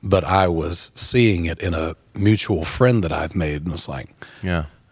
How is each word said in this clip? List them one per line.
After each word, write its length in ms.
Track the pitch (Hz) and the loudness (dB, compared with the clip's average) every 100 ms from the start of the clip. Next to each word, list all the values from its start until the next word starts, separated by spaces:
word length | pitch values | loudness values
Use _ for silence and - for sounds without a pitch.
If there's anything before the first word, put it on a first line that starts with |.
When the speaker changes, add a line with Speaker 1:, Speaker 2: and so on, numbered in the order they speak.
Speaker 1:
But 220 | 92 95 | 0 2
I 240 | 87 95 90 | 4 2 2
was 440 | 82 78 85 - - | 0 -2 -2 -4 -2
seeing 500 | - 127 117 87 82 | 0 4 4 2 -2
it 140 | 80 | -4
in 140 | 95 | -4
a 220 | 80 80 78 _ | -2 -4 -8 _
mutual 500 | - 101 107 - 90 | 0 2 2 2 -2
friend 400 | 80 - 127 117 | -2 2 4 4
that 80 | 82 | 0
I've 240 | 76 78 - | -4 -4 -4
made 280 | 78 73 | -4 -4
and 80 | 85 | -6
was 160 | 76 - | -8 -8
like, 200 | 67 - - - - | -10 -14 -18 -20 -10
Speaker 2:
Yeah. 240 | 92 85 76 _ _ | -2 -2 -4 _ _